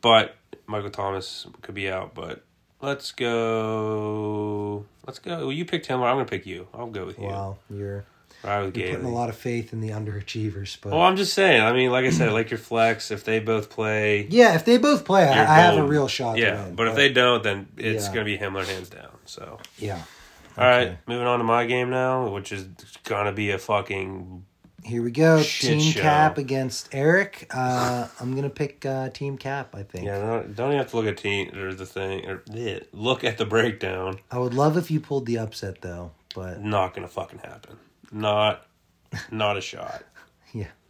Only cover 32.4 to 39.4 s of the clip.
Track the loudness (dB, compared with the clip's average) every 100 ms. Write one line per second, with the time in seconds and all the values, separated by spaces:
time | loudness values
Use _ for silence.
32.4 | -12 -8 -8 -8 -12 -6 -2 0 -2 -2
33.4 | 0 2 2 -2 -6 -4 -6 -8 _ -4
34.4 | -2 2 4 2 0 -4 -2 -4 -2 -4
35.4 | -4 -8 -12 -10 -12 -10 -12 -16 _ -12
36.4 | -10 -8 -2 0 0 -4 -10 -10 -10 -12
37.4 | -18 -20 -20 -20 _ _ -14 -4 0 4
38.4 | 2 0 _ _ _ _ _ -14 -10 -2